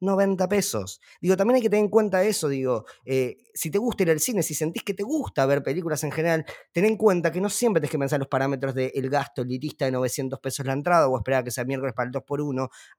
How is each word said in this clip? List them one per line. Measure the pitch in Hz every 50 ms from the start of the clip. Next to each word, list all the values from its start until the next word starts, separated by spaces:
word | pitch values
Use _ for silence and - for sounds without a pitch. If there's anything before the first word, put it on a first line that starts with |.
noventa | 185 190 196 190 196 196 196 175 185 175
pesos. | 202 202 180 - - 107 95 90 - - _ - - _
Digo, | - 175 190
también | 185 196 220 254
hay | 262
que | 220 220
tener | 196 214 214
en | 196
cuenta | 196 220 220 202 180 185 190
eso, | 214 202 - - 147
digo, | 139 131 131 127 123 110 110 - - _ -
eh, | 123 135 131 127 123 - _ _ _
si | - - - 160
te | 143
gusta | 202 233 247 185 - 185
ir | 165
al | 160 151
cine, | - - 240 196
si | 156 - 156
sentís | - 156 160 170 226
que | - - 190
te | 185
gusta | 202 226 302 311 226 - - - 135
ver | 135 143 143
películas | 131 135 143 180 165 165 151 139
en | - 147
general, | - 160 160 170 165 160 147 - - - - _
ten | - 170 190
en | 220 220
cuenta | 202 214 214 185 175 156 165
que | 147 180
no | 196 208
siempre | - - 240 233 196 165
tenés | 147 143
que | - 143
pensar | 139 131 147 143
los | 135 -
parámetros | - 131 135 139 139 131 139 135 123
de | 131 131 131 -
el | 139 127 131
gasto | 135 143 135 - - -
elitista | 123 127 127 127 135 147 - - 143
de | 131
novecientos | 131 127 127 123 - - 135 131 131 -
pesos | - 135 - - 135
la | 131
entrada | 135 139 147 175 175 170 151 135
o | 131 123
esperar | - 131 135 131
a | 120
que | 123
sea | 113 - 120
miércoles | 127 135 131 131 131 117
para | - 120
el | 123
dos | 127 135
por | - - 143 143
uno. | 147 147 131 131 131 123 - - - - -